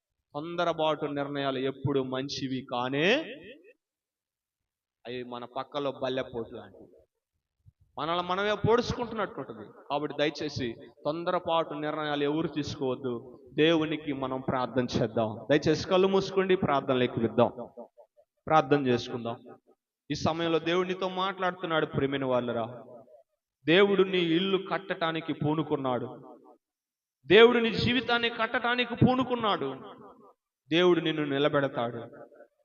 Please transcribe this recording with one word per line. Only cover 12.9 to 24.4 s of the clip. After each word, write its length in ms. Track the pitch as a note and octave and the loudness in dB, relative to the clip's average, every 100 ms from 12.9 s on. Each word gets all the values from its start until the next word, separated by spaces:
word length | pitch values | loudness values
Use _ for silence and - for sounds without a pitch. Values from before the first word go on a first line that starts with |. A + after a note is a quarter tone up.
| B2 B2+ A#2 - - - C#3 | -2 -4 -6 -8 -18 -6 2
దేవునికి 500 | D#3 E3 D#3 D3+ D3+ C3+ | 4 4 2 -4 -6 -6
మనం 160 | C3 C3 C3 | -4 -4 -2
ప్రార్థన 360 | C3 B2 B2 B2 A#2+ | -2 0 0 0 0
చేద్దాం. 340 | A#2+ A2+ A2 A2 - | 0 0 -2 -2 2
దయచేసి 340 | D3+ E3 D#3 - | 2 4 0 2
కళ్ళు 160 | F#3 F#3+ F#3+ | 4 4 4
మూసుకోండి, 420 | F#3+ F#3+ F#3+ F#3 - | 2 0 2 2 2
ప్రార్థనలోకి 540 | C#3 C3+ B2+ B2 A#2+ | 0 2 2 2 0
వెళ్దాం, 260 | A2+ A2+ A2+ - A2 - - _ - _ _ _ - | 0 4 2 2 -12 -16 -20 _ -20 _ _ _ 2
ప్రార్థన 340 | D#3 C#3+ C#3+ C3 | 4 6 4 4
చేసుకుందాం. 480 | A#2+ - A#2+ A#2 A#2 - - _ _ _ _ - | 0 0 -6 -6 -8 -14 -20 _ _ _ _ -10
ఈ 40 | D3 E3 | -2 0
సమయంలో 340 | D#3+ E3 D#3+ D#3+ | 0 2 2 2
దేవుడు 180 | F3 F#3 | 0 0
నీతో 180 | F#3 F#3 F#3 | -2 -4 -2
మాట్లాడుతున్నాడు. 640 | F#3+ F#3 F#3 F3+ F3 D#3+ D3+ C#3+ | -4 -2 -2 -2 -2 0 0 0
ప్రియమైన 320 | C#3 C#3 C3 | 0 0 0
వాళ్ళరా, 340 | B2 A#2+ A#2 A2+ A#2+ - - - - _ _ _ _ C#3 | 0 0 -4 -6 -8 -18 -20 -20 -20 _ _ _ _ 2
దేవుడు 320 | F3 G3+ F#3+ F#3+ | 6 6 4 4
నీ 100 | F#3 E3+ | 2 2
ఇల్లు 220 | E3 | 2